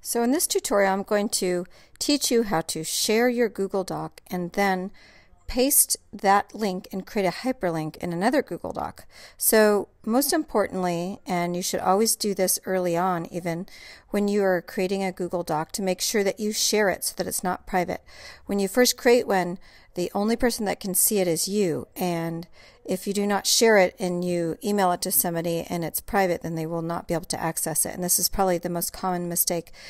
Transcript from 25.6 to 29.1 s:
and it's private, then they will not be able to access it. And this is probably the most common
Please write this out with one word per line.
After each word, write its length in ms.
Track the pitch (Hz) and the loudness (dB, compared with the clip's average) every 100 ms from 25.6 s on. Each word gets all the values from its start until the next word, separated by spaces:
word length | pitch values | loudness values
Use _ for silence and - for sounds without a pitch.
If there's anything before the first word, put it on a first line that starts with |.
| - | -4
and 160 | 175 | -4
it's 160 | 165 - | -4 -6
private, 400 | - 202 190 170 | -2 0 2 0
then 140 | 165 | -4
they 100 | 165 | -6
will 160 | 160 170 | -4 -4
not 260 | 165 170 - | -4 -6 -4
be 60 | |
able 140 | 170 175 | -4 -2
to 140 | - | -4
access 440 | 165 160 - 160 | -4 -4 -4 -2
it. 100 | - | -4
And 80 | - | -4
this 160 | 175 - | 0 0
is 120 | 185 | 0
probably 260 | - 190 175 | 2 2 2
the 140 | 175 | -2
most 240 | 175 170 | -4 -6
common 340 | - 190 | -4 -4